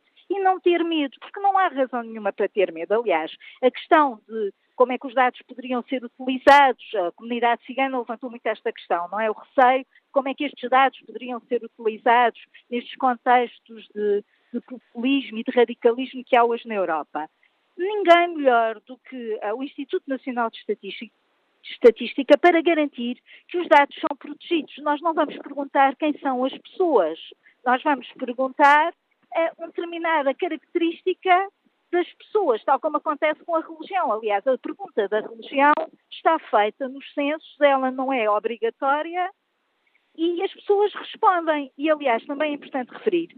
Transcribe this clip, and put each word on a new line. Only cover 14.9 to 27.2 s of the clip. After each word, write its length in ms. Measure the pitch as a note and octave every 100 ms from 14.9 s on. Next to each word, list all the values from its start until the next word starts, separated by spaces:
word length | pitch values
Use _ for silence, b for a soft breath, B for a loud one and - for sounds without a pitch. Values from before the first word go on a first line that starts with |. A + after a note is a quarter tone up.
| A#3+ B3 C#4 A3 A3
e 40 |
de 80 | A#3+
radicalismo 720 | B3 A#3 A#3+ A#3+ A#3 C4 C4
que 100 | B3
há 120 | B3 A#3
hoje 200 | A#3 A#3
na 100 | G#3+
Europa. 540 | F3 D#3+ C#3+ - D#3 _ _ _ _ -
Ninguém 580 | F#4 G#4 F4+ E4+ F4 E4
melhor 420 | C#4 A#3+ A3+ G#3+ -
do 100 | B3+ -
que, 280 | C4 A#3 G#3+
ah, 120 | G#3+
o 100 | A3+
Instituto 400 | C#4 - C#4 F#4 -
Nacional 420 | C4+ - A#3+ A#3
de 80 | -
Estatística, 540 | - G#3 G3+ - A3 _ _ _ _ _
Estatística 760 | - - A#3+ - A#3 - C4 C#4+
para 240 | F4 E4+
garantir 560 | D#4+ D#4+ D4 - A#3+ B3+ b b _
que 80 | F4
os 100 | E4+
dados 260 | D4+ C#4+ -
são 160 | D#4+ D4
protegidos. 560 | D4 D4 - E4+ - -
Nós 240 | D4 D4
não 120 | E4
vamos 240 | D#4+ D4+ -
perguntar 560 | - C#4+ C#4 D4+ C4+ C4+
quem 200 | D#4 C#4+
são 260 | D4 B3+ C4
as 120 | C#4
pessoas. 600 | - - F4+ B3+ D#3+ E3